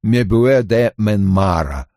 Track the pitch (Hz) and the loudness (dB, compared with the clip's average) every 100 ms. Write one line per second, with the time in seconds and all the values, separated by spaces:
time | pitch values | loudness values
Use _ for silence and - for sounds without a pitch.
0 | 107 120 104 113 123 135 104 113 120 - | -2 0 2 2 2 2 0 0 0 -2
1 | 107 104 95 95 95 85 73 69 67 | -2 0 0 2 0 -2 -4 -8 -14